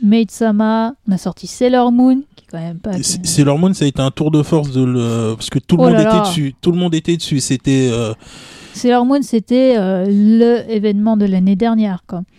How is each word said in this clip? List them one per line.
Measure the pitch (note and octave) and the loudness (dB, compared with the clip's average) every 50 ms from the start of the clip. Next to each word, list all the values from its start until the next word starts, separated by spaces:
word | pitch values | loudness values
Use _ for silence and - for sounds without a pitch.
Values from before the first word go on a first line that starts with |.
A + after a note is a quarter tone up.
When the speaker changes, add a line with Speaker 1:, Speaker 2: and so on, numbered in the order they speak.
Speaker 1:
Maid-sama, | A#3 G3+ A3 A#3 A3+ - - - A#3 A3 G#3 G#3 A3 G#3+ A3 A3+ A3+ A3+ C#4 _ - | 2 2 2 2 2 -2 -4 -2 -2 0 0 0 0 0 0 0 -2 -4 -6 _ -6
on | G#3 | -4
a | F#3+ | -4
sorti | F3 - F#3 E3 - - | -4 -4 -6 -8 -10 -14
Sailor | - - - B3+ B3 B3+ B3 A#3+ B3 | -12 -4 0 0 2 2 2 2 2
Moon, | A#3+ B3 B3+ C4 C4 C4+ C#4+ _ _ | 2 4 4 4 2 2 -2 _ _
qui | _ _ | _ _
est | _ | _
quand | - E3 | -14 -12
même | E3 E3+ E3 F3 | -12 -12 -12 -10
pas | - A3 F#3 | -8 -6 -6
Speaker 2:
Et | F3+ - | -4 -4
c'est-, | - - F3+ | -6 -6 -6
Speaker 1:
que- | F3+ | -6
Speaker 2:
Sailor | - - D3 C#3+ C#3+ C#3+ D#3 | -4 0 2 2 2 2 2
Moon, | F3+ F#3+ F#3+ | 2 0 2
ça | - D3+ | 0 -2
a | C#3 | -2
été | - - | 0 -2
un | C3 C3+ | -2 -2
tour | - - D#3 D#3 | -2 -2 -2 0
de | D#3 D3+ C#3+ | 0 0 0
force | - E3+ D#3 D3 C#3 | 0 0 -2 -2 -2
de | B2+ C3 B2+ | -2 0 0
le... | B2+ B2 B2 A#2 A#2 A2+ A#2 A2+ A2 A#2 | 0 0 0 -2 -2 -2 -2 -2 -4 -4
parce | A2 - - | -6 -8 -6
que | - C3+ | -6 -4
tout | - - F3 | -2 0 2
le | E3 - | 4 4
Speaker 1:
Oh | |
Speaker 2:
monde | - - | 4 4
Speaker 1:
là | A3 G#3+ | 4 4
Speaker 2:
était | A3 A3 | 4 2
Speaker 1:
là. | G#3+ | 2
Speaker 2:
dessus, | G#3 F#3+ F3 E3 C#3+ C3+ B2 _ | 2 0 -2 -2 -4 -4 -6 _
tout | - F3 | -2 0
le | E3+ | 0
monde | F3+ F3+ F3 E3 | 0 0 0 -2
était | D#3 - E3+ E3+ | -2 -2 -2 -4
dessus, | D#3+ - - D3+ C3+ | -4 -2 -4 -4 -4
c'était, | - - C3+ B2 - C#3 C3+ C3+ C3 B2 | -2 -2 -4 -2 -2 0 0 2 0 0
euh, | A2+ A#2 A#2 G#2+ G#2+ - - - - - - - - - - - - | 0 -2 -4 -6 -8 -10 -14 -20 -20 -20 -20 -20 -20 -20 -20 -20 -10
Speaker 1:
Sailor | - - A#3+ B3 B3 B3 | -4 0 0 2 2 2
Moon, | B3+ C#4 C#4+ | 2 0 0
c'était, | C4 - A#3+ A3+ - - B3 B3+ C4 C4 A#3+ | -2 -2 -2 -2 -2 0 0 2 4 2 2
euh, | G#3+ F#3 F#3+ F#3+ F3+ F#3 | 2 0 0 -2 -2 0
le | G3+ G3+ G3+ G#3 G#3+ A3+ A3+ A#3 A#3 A#3+ A3+ - - | 0 0 2 4 4 4 4 4 2 2 0 -2 -4
événement | A3+ G#3 G3+ G#3+ G3+ G#3 G#3 A3+ A3 | -4 -2 -2 -2 -2 0 0 0 0
de | G#3 G#3 | 0 0
l'année | G3 F#3+ F#3 F#3 G3 G3+ | 0 0 0 2 0 0
dernière, | F#3 A#3 A#3 A3+ A3 G#3+ G3+ F#3 E3+ _ | 0 0 0 0 0 0 -2 -4 -8 _
quoi. | - F#3+ E3+ F#3 _ _ | -12 -12 -12 -12 _ _